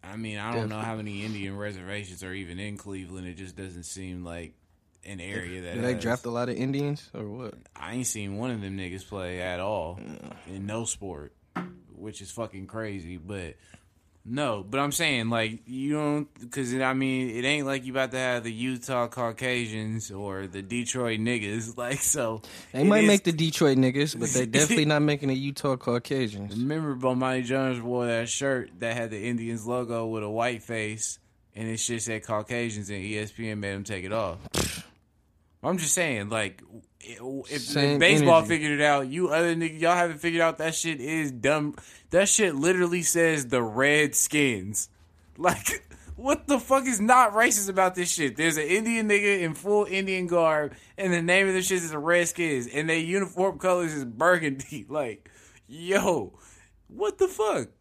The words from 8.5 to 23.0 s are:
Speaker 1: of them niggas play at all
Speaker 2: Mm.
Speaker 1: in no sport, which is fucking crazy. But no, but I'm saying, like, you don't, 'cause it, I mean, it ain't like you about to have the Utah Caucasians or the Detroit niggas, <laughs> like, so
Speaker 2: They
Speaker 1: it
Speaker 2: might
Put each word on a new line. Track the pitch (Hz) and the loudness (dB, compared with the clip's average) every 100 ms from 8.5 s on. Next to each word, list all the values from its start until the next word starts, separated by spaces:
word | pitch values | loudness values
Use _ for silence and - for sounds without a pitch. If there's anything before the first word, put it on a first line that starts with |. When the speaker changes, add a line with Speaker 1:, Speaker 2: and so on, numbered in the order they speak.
Speaker 1:
of | 113 | -6
them | 98 98 | -8 -8
niggas | 92 92 87 | -8 -10 -10
play | 101 90 90 | -8 -8 -6
at | 90 90 | -4 -4
all | 95 107 80 95 | -2 -2 -4 -8
Speaker 2:
Mm. | - - - - - | -12 -14 -16 -18 -14
Speaker 1:
in | 95 98 | -10 -8
no | 113 113 | -6 -6
sport, | - 98 78 73 _ _ - 180 - - - | -8 -8 -12 -14 _ _ -12 -12 -16 -20 -16
which | 101 101 | -16 -14
is | 98 | -14
fucking | - 110 98 95 | -10 -10 -10 -12
crazy. | 110 110 101 82 90 | -8 -8 -8 -10 -14
But | 85 101 85 - _ - _ _ _ _ 107 | -10 -10 -10 -14 _ -20 _ _ _ _ -10
no, | 131 143 107 95 | -4 -2 -4 -4
but | 135 | -2
I'm | 143 | 0
saying, | - 160 131 113 | 0 2 2 2
like, | 117 110 117 - | 0 0 -4 -10
you | 127 139 | -6 -2
don't, | 151 151 147 147 - 120 | 0 0 0 -4 -12 -10
'cause | 139 127 | -6 -4
it, | 127 | 0
I | 131 131 | 0 2
mean, | 135 131 127 | 0 0 -2
it | 113 127 | -2 0
ain't | 147 135 | 0 0
like | 135 127 | -4 -2
you | |
about | 127 131 | -2 -2
to | 127 | 0
have | 127 120 | 0 0
the | 117 | -2
Utah | 110 127 127 120 127 120 | -4 -4 -4 -2 -2 0
Caucasians | 127 120 113 131 123 113 110 110 110 107 | -2 -4 -2 -2 -2 -2 -4 -4 -4 -6
or | 98 101 95 98 | -8 -6 -6 -8
the | 95 | -8
Detroit | 98 120 117 127 120 110 | -6 -4 -4 -2 -2 0
niggas, | 113 120 101 110 113 117 | 0 -2 -2 -4 -6 -8
<laughs> | |
like, | 123 135 | -6 -2
so | - 147 113 110 - - - | 0 0 -2 -4 -10 -18 -10
Speaker 2:
They | 170 | 2
Speaker 1:
it | 185 | 6
Speaker 2:
might | 214 | 8